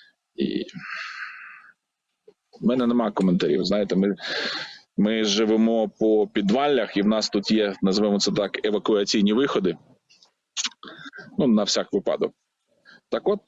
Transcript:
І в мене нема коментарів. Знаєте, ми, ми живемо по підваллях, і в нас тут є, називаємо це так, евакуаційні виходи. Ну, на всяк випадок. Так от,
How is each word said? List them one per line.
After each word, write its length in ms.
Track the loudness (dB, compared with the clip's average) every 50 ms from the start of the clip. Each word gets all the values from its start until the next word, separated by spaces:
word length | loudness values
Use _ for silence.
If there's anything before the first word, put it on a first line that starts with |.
| -20 _ _ _ _ _ _ -6
І 260 | -4 -4 -4 -6 -6 -8 -12 -16 -14 -14 -12 -12 -12 -14 -12 -14 -14 -14 -16 -18 -20 -20 -20 -20 -20 -20 _ _ _ _ _ _ _ _ _ _ _ -20 _ _ _ _ -16 -6
в 60 | -2
мене 200 | -2 0 2 2
нема 240 | 2 2 2 0 0
коментарів. 540 | -2 0 0 2 2 2 2 2 2 0 0
Знаєте, 320 | 0 0 0 0 0 0
ми, 180 | 2 2 0 0 -2 -6 -8 -8 -6 -6 -6 -8 -8 -10 -14 -16 -20 _ _ _
ми 280 | 0 0 2 2 0 0
живемо 640 | 0 0 0 2 2 4 4 4 2 2 0 0 -2
по 400 | -2 0 2 4 4 4 2 0
підваллях, 680 | -2 -2 0 2 2 2 2 2 2 2 0 0 0
і 60 | 0
в 40 | 2
нас 220 | 2 2 2 0 -2
тут 220 | -2 -2 0 2
є, 240 | 2 2 2 0 0 0
називаємо 380 | 0 0 2 2 2 2 2 0
це 120 | 0 0
так, 340 | 0 0 -2 -2 -4 -4 -2
евакуаційні 640 | -2 -2 0 0 2 2 2 2 0 2 2 2 4
виходи. 440 | 4 2 2 0 0 0 -2 -2 -4 -4 -10 _ _ _ _ _ _ _ _ _ _ _ _ _ _ -8 -8 -8 -10 _ -20 -20 -20 -18 -20 -18 -18 -18 -20 -8 -4 0
Ну, 80 | 2
на 160 | 4 4 2
всяк 300 | 2 0 -2 -2 -2 -2
випадок. 400 | -4 -2 -2 -2 -2 -2 -2 -4 -6 _ _ _ _ _ _ _ _ _ _ -20 -20 -20 _ _
Так 200 | -6 -4 -2 -2
от, 100 | -2 -2 -4